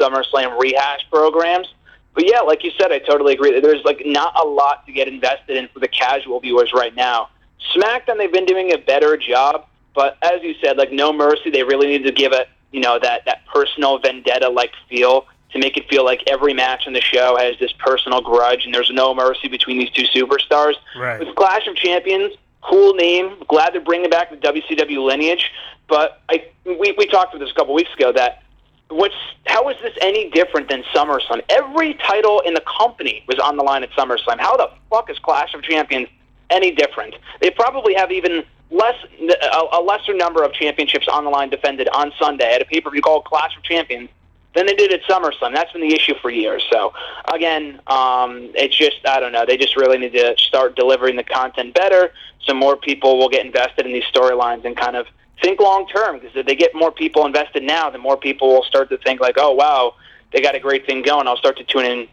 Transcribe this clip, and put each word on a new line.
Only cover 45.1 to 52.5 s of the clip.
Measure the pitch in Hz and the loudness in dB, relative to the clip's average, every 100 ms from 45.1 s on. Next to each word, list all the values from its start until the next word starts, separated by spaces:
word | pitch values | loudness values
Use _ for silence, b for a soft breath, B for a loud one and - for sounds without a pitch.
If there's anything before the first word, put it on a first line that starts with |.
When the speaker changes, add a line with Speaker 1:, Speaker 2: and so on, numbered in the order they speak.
| 190 165 - 123 | 0 0 -4 -4
Speaker 1:
That's | 135 170 | -2 -4
been | 175 | -4
the | 156 | 0
issue | 156 - 143 | 2 0 -2
for | 123 | -4
years. | 120 110 - - | -2 -2 -2 0
So, | 113 101 B B B - | 0 0 B B B -6
again, | 165 165 156 151 135 - | -2 0 -2 -6 -12 -2
um, | 135 131 127 127 123 123 - | 0 2 0 -2 -6 -8 -2
it's | 139 - | 0 2
just, | 147 143 151 | 0 0 -2
I | 135 | 0
don't | 123 | 0
know. | 120 117 | 0 0
They | 131 | 0
just | 135 135 | 0 2
really | 131 131 | 2 2
need | 123 | 0
to | 120 120 113 | 2 2 2
start | - 135 131 127 | 2 2 0 2
delivering | 127 131 127 123 | 2 4 2 -2
the | |
content | 120 127 127 - 123 | -4 -4 -4 -6 -2
better | 165 190 185 180 B B B | 0 4 4 2 B B B
so | - | -4